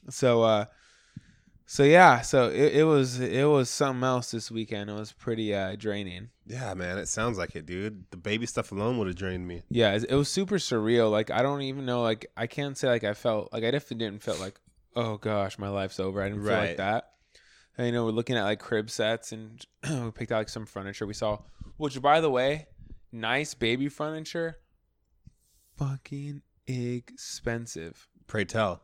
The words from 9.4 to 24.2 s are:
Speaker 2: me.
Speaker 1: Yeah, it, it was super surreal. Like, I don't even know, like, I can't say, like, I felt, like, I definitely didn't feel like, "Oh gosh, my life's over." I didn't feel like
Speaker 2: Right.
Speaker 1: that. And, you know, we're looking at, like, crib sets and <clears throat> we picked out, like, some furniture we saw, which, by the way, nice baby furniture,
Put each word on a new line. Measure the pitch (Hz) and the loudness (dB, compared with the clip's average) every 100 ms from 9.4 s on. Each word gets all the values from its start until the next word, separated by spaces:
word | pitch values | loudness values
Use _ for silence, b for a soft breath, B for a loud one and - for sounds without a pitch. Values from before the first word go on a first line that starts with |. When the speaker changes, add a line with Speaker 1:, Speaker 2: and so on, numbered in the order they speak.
| 90 | -6
Speaker 2:
me. | 87 - | -10 -4
Speaker 1:
Yeah, | 120 110 | 2 4
it, | 104 - | 4 2
it | 135 | 0
was | 143 | 2
super | - 196 202 | -2 -2 -2
surreal. | - 117 107 120 110 | 0 0 4 4 6
Like, | 104 110 | 4 2
I | - | 0
don't | 135 143 | 0 0
even | 135 135 131 | -6 -6 -2
know, | 123 | 0
like, | 117 113 - - | 0 0 -6 -8
I | 117 | -6
can't | - 143 135 | -4 -6 -2
say, | 135 | 2
like, | 120 | 2
I | 101 | 2
felt, | 101 120 107 - | 0 0 0 -2
like, | 113 | -2
I | 113 | 0
definitely | 139 - 117 | 0 -2 -6
didn't | 110 104 | -4 -6
feel | - 82 | -6 -4
like, | 95 - _ _ _ - | -6 -10 _ _ _ -4
"Oh | 113 104 | -2 -2
gosh, | 107 107 95 - | -2 -2 -2 -4
my | 101 | -4
life's | 98 95 - | -4 -4 -4
over." | 95 98 | -4 -2
I | 98 | -4
didn't | 104 | -4
feel | 101 | -2
like | 98 85 | 0 0
Speaker 2:
Right. | 85 | -2
Speaker 1:
that. | 95 113 - b b b b b b - | -2 -2 -4 b b b b b b -4
And, | 120 | -2
you | |
know, | 120 113 | 0 0
we're | |
looking | 110 117 120 | -2 0 0
at, | |
like, | 101 107 | 0 -2
crib | - 113 110 | 0 -2 -2
sets | - 107 113 - | -2 -2 -2 -6
and | 110 110 113 - | -14 -16 -20 -20
<clears throat> | _ 139 | _ -6
we | 151 117 | -4 -4
picked | - 120 | -8 -2
out, | 110 | -2
like, | 107 | -2
some | 117 107 | -8 -10
furniture | 98 98 98 101 | -10 -10 -8 -8
we | |
saw, | 107 110 104 B B B - | -2 -2 -2 B B B -6
which, | 151 131 | -6 0
by | 139 156 | 4 4
the | 160 | 4
way, | 127 135 151 151 - - - - | 2 0 -2 -8 -20 -20 -20 -18
nice | 117 110 127 147 | -8 -2 -2 -4
baby | - 113 123 139 | -2 0 0 -2
furniture, | - 151 156 | -4 -8 -8